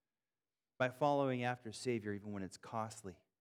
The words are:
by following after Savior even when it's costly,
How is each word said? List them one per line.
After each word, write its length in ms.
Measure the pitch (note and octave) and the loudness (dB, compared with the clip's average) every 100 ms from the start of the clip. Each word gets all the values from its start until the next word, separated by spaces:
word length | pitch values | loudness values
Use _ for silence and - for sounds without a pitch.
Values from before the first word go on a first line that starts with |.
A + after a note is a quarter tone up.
| _ _ _ _ _ _ _ - | _ _ _ _ _ _ _ 0
by 100 | B2+ | 0
following 540 | B2 D3 C#3+ C3+ B2+ | 4 4 6 4 2
after 300 | B2 B2 A2+ | 0 -2 -6
Savior 400 | - B2+ A#2 G#2 | -4 0 0 0
even 200 | G2+ G#2 | -4 -4
when 120 | G2+ | -6
it's 120 | F2+ - | -6 -8
costly, 580 | - A#2 A2 - G2 E2+ _ _ | -6 -4 -4 -6 -12 -14 _ _